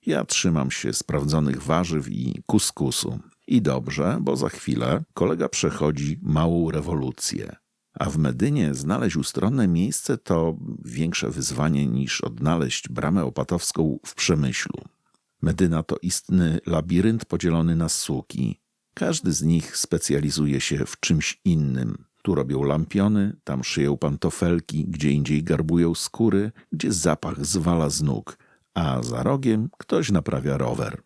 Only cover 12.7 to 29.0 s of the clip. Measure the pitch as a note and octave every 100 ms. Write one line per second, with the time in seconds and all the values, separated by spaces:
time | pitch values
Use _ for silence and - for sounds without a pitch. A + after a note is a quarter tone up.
12.7 | - - - D2 F#2 C2+ C2 C2+ F2 -
13.7 | - D#2+ - - - - E2 C#2 - -
14.7 | - - _ _ _ _ _ - D#2 F#2
15.7 | D#2+ D#2 D#2+ F2+ - - F#2 E2+ D#2+ -
16.7 | E2 E2 F2+ G#2 A2+ - E2+ F2+ E2 E2
17.7 | E2 D#2+ - - C#2 - - B1 - _
18.7 | _ _ - - D#3+ F2+ D2+ D#2 E2 D#2
19.7 | - - E2 - C#2+ D2 C#2+ D2+ C2+ -
20.7 | D2 C2+ - - E2 - - - E2 D2
21.7 | B1+ A#1+ - - _ - E2 C2 C2+ C#2
22.7 | D2 E2 G#2 G2 G#2 G2+ - - C2+ C2
23.7 | - C#2+ C#2 D2+ D2 - - F2 E2+ -
24.7 | D2+ D2 D2+ C#2+ D2 C#2 D2+ E2 D#2 D#2
25.7 | E2+ E2+ E2+ - - A2+ G2 G#2 - _
26.7 | D#3 - F#2+ D#2+ D#2 - C2+ C#2+ F#2 E2
27.7 | E2+ D2+ D2+ D2+ A#1 - - _ _ _
28.7 | - E2 B1+